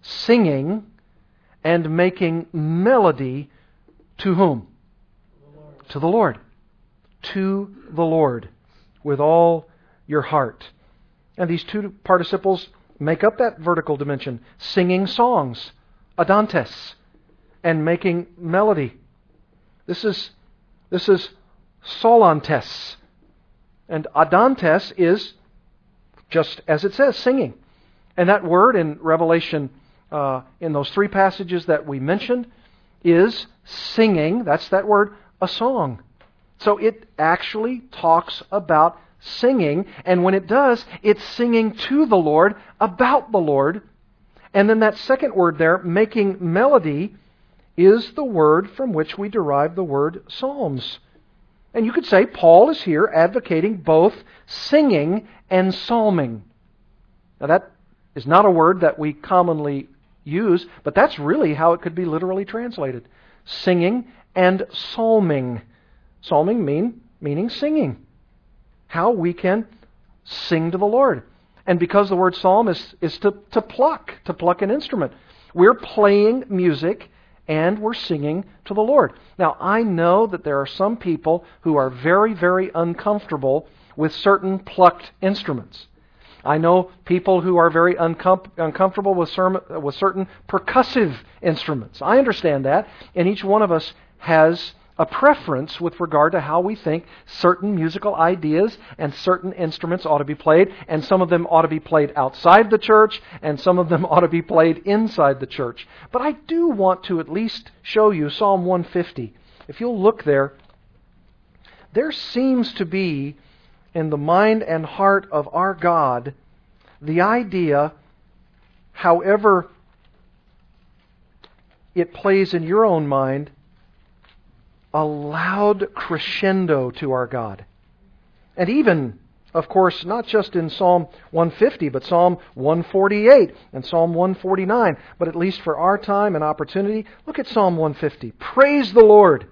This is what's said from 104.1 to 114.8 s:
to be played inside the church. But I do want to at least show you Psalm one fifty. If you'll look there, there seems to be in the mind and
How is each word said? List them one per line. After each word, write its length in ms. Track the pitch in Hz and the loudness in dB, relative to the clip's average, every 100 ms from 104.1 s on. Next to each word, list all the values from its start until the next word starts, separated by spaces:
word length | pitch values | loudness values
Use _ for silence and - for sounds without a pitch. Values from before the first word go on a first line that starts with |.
| 170 | 2
to 80 | 170 | 2
be 140 | 165 | -2
played 380 | 165 165 165 160 | 0 2 4 0
inside 600 | 196 214 220 - 143 135 | -2 -2 -2 0 0 0
the 80 | 131 | -8
church. 400 | - 123 123 - - - | -8 -8 -10 -20 -20 -8
But 100 | 247 | -4
I 120 | 285 | -4
do 340 | - - 330 339 | -6 -6 -2 -2
want 380 | 214 190 180 - | 0 0 0 -4
to 160 | 170 | -6
at 100 | 147 | -4
least 400 | 175 226 - - _ | -6 -6 -10 -20 _
show 300 | - 214 214 | -4 2 2
you 180 | 180 147 | 2 -4
Psalm 360 | - 208 190 180 | -2 0 0 0
one 180 | 180 | -2
fifty. 500 | 170 180 170 - 113 _ _ _ - | -2 -4 -6 -10 -14 _ _ _ -20
If 120 | - | -10
you'll 200 | 240 220 | -6 0
look 260 | 202 214 147 | 0 0 0
there, 280 | 139 139 _ _ _ _ _ _ _ _ _ _ _ _ _ _ | 0 0 _ _ _ _ _ _ _ _ _ _ _ _ _ _
there 180 | 214 311 | -4 -4
seems 600 | - - 240 262 254 233 | -8 -8 -2 0 0 -2
to 120 | - 175 | -6 -6
be 520 | 190 185 143 143 147 _ _ _ _ _ 170 | -2 -2 -4 -8 -12 _ _ _ _ _ -6
in 140 | 156 | -4
the 60 | 147 | -4
mind 440 | 147 175 214 220 | 0 2 4 2
and 240 | 208 160 | -2 -6